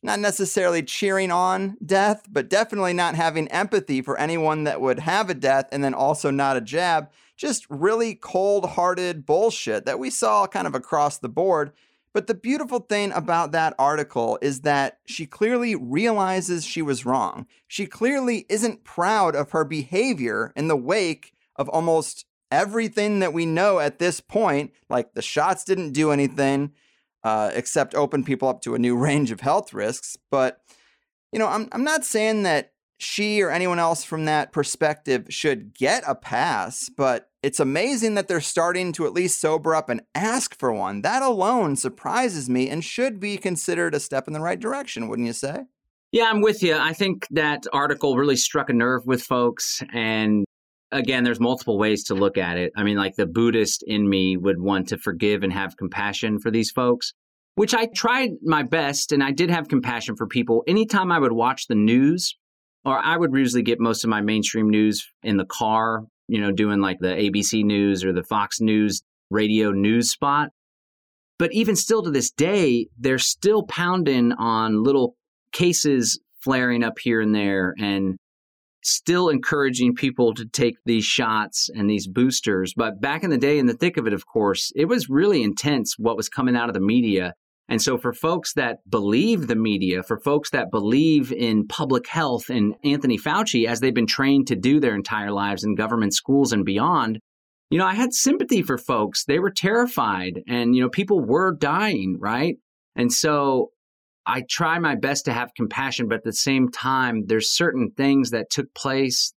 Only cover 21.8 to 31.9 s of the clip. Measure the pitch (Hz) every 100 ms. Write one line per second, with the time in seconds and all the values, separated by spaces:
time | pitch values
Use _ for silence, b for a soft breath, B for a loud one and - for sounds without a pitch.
21.8 | 165 160 147 - - _ _ 143 202 220
22.8 | 220 - 208 208 185 160 165 160 202 180
23.8 | 147 139 175 165 _ 202 214 143 151 _
24.8 | _ 123 117 - - - 156 190 - 190
25.8 | 165 139 156 143 139 - 139 139 143 _
26.8 | _ _ _ _ 110 107 104 98 123 -
27.8 | 165 131 143 147 131 131 131 127 - 120
28.8 | 120 120 143 147 135 107 131 175 214 104
29.8 | 104 120 - - _ 139 - - b b
30.8 | b b b _ _ 220 220 214 220 -
31.8 | 277